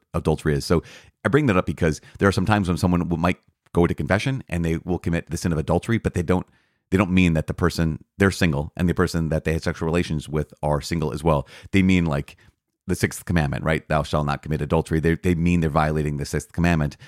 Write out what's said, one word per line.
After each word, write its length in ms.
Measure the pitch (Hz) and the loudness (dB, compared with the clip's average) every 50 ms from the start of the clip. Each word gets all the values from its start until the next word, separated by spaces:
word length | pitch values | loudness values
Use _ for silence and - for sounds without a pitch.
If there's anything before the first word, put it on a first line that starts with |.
| _ _ - | _ _ -6
adultery 400 | 85 - - 78 71 - 80 73 | -2 0 0 0 0 0 0 0
is. 100 | 69 - | 0 0
So 180 | - 90 78 - - - - - - _ _ - | 0 0 0 0 -2 -10 -20 -20 -20 _ _ 0
I 40 | 107 | 2
bring 180 | 110 151 151 | 2 4 4
that 100 | 123 92 | 4 4
up 100 | 92 - | 2 2
because 340 | - 76 - 90 80 76 - - - - - | 0 -2 -2 0 0 0 -2 -6 -16 -4 2
there 100 | 98 101 | 2 2
are 40 | 92 | 4
some 140 | 101 92 | 2 2
times 220 | 101 107 104 95 87 | 2 2 2 2 2
when 100 | 87 78 | 0 0
someone 300 | - 90 90 87 82 82 | 2 2 2 2 0 0
will, 100 | 85 80 | 0 0
might 200 | 82 90 90 - _ _ _ _ _ _ - | 0 0 0 -2 _ _ _ _ _ _ 0
go 140 | 85 87 | 2 2
to 80 | 82 82 | 2 2
confession 480 | - 78 - 92 104 - 135 135 120 - - | -2 -2 0 0 0 0 -2 -4 -6 -6 -6
and 160 | 85 85 85 | -4 -2 -2
they 140 | 82 82 80 | -2 -2 -2
will 200 | - 92 90 80 | -2 -4 -4 -4
commit 320 | - 90 85 85 - - | -2 -2 -2 -2 -2 -4
the 60 | 82 | -6
sin 160 | - - 90 80 | -4 -2 -2 -2
of 60 | 78 | -2
adultery, 400 | 73 - 82 87 - - 117 107 | 0 0 0 0 0 0 -2 -2
but 160 | - - - | -2 -2 -2
they 80 | 95 82 | -2 0
don't, 240 | 73 90 90 - - _ _ _ _ _ _ _ _ | 0 0 -2 -2 -6 _ _ _ _ _ _ _ _
they 60 | 95 | 2
don't 140 | 95 104 85 | 2 2 4
mean 240 | 92 92 92 85 80 | 4 4 4 4 4
that 120 | 78 - | 2 0
the 80 | - - | -2 -2
person, 480 | - 90 82 - - 82 80 76 - - _ _ | -2 -2 0 0 0 -2 -2 -4 -6 -10 _ _
they're 140 | - 101 95 | 0 0 0
single 420 | 90 - 98 85 71 71 76 87 - | 2 2 0 0 0 -2 -4 -6 -4
and 120 | - 90 87 | -2 -2 0
the 60 | 82 | 2
person 340 | - 87 80 - 85 82 76 | 2 0 0 0 -2 -2 0
that 160 | 80 80 - | -2 -2 0
they 80 | 80 80 | -2 -2
had 100 | 80 - | -2 -2
sexual 240 | 90 78 - 82 | -4 -4 -4 -2
relations 420 | 80 80 90 87 - 80 73 69 69 | -2 0 0 0 -2 -4 -6 -6 -4
with 260 | 73 76 73 - - - - | -4 -4 -4 -6 -8 -6 -4
are 180 | 76 76 71 | -2 -2 -2
single 320 | - - 87 82 76 71 57 | -2 -4 -4 -2 -2 -4 -4
as 100 | 73 76 | -2 0
well. 240 | 82 76 71 - - - - - - - | 0 0 0 -2 -6 -12 -20 -8 -2 2
They 100 | 98 92 | 2 4
mean, 240 | 95 92 90 85 | 4 4 4 2
like, 300 | 80 71 71 71 - - _ _ _ _ _ _ _ _ _ _ | 2 0 -2 -4 -8 -12 _ _ _ _ _ _ _ _ _ _
the 80 | - 90 | -6 -2
sixth 300 | - - - - - - | -2 -2 -2 -4 -6 -6
commandment, 400 | - 87 85 73 69 69 58 - | -2 0 0 0 0 -2 -4 -2
right? 240 | 78 80 76 - - | -2 -2 -2 -2 -2
"Thou 140 | 78 76 73 | -2 -2 -2
shalt 240 | - - 78 73 | -2 -2 -2 -2
not 160 | 71 71 69 - | -2 -4 -6 -6
commit 180 | 73 76 73 | -6 -4 -4
adultery." 400 | 78 71 85 80 76 - 82 80 | -2 0 0 0 0 0 0 0
They, 140 | 73 82 82 | 2 0 0
they 200 | - - 92 90 | 0 0 -2 0
mean 260 | 80 85 87 87 87 | 2 2 2 2 2
they're 100 | 82 78 | 2 0
violating 480 | 71 78 76 78 78 78 73 76 73 69 | 0 0 0 0 0 -2 -2 -4 -4 -6
the 80 | 71 | -6
sixth 260 | - - 73 - - - | -6 -6 -6 -6 -6 -4
commandment, 440 | 85 85 87 87 78 73 69 - - - | -2 0 2 2 2 0 -2 -4 -8 -16